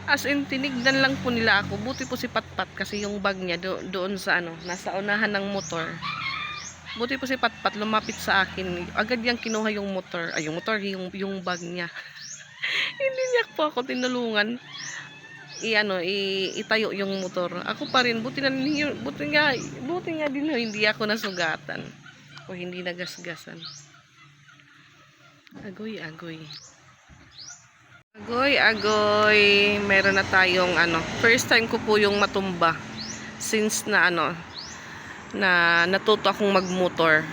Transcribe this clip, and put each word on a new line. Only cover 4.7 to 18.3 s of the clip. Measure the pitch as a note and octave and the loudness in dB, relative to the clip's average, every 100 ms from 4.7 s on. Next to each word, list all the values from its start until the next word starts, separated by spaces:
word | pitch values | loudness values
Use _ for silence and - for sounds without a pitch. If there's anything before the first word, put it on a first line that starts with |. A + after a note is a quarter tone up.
| F3+ - F3 | -8 -4 -4
unahan | G#3 G#3 G#3+ | 0 0 2
ng | G3+ G3 | 0 -2
motor. | G3 - E3+ E3 E3 - C6+ - - - - - - - - | -4 -4 -4 -4 -6 -8 -6 -6 -8 -8 -10 -12 -16 -14 -6
Buti | A#3+ C4 | -4 -4
po | |
si | B3+ C4 | -2 0
Patpat, | A#3 - G3 G3+ | 0 0 -4 -2
lumapit | G#3+ A3 G#3+ A3 | 0 0 -2 -8
sa | - G3 | 0 2
akin. | F#3 - F#3+ F3 F3 - | 2 -2 -4 -4 -6 -2
Agad | G#3+ B3 | 0 0
niyang | A3+ A#3+ | 0 -2
kinuha | A#3 A3 A3 G#3 | -2 0 0 -2
yung | G3+ F#3+ | -4 -6
motor. | F3+ F3 E3 - | -4 -6 -4 -4
Ay, | D3+ | -4
yung | D#3+ | -4
motor, | F3 A3 | -2 -2
yung, | G3 F#3+ F#3 F#3+ | -2 -6 -8 -6
yung | G3 F#3+ | -6 -4
bag | F3+ F3+ | -4 -4
niya. | E3+ F3 E3+ - - - - - - | -6 -6 -8 -10 -16 -16 -16 -16 -18
<laughs> | - C6 C6+ C6+ B5 | -10 -4 -2 -4 -2
Hindi | C5+ C5 | -4 -2
niya | B4+ B4 A4 - | 0 0 0 0
po | D4+ | -2
ako | C4+ B3+ | 0 -4
tinulungan. | B3+ B3+ B3 A#3 G#3+ G#3 A#3+ - - - - - A5 A5+ A#5 F#5 E5+ | -2 -2 -2 -2 0 0 -2 -10 -14 -12 -12 -14 -18 -20 -20 -18 -8
I-ano, | A#3 G#3+ G#3 F#3 | 0 2 2 0
i-, | E3 G3+ G3 F#3+ F#3+ - | 0 -2 -2 -2 -2 -4
itayo | G#3+ A3 G#3+ | 0 2 2
yung | G3 G3 G3 | -2 -2 -2
motor. | F#3 F3+ F3 F3 | -4 -2 -4 -4
Ako | - A3 C#4+ | -6 -6 0
pa | C4 | 2
rin, | B3 A3+ | 2 0
buti | A3+ | -4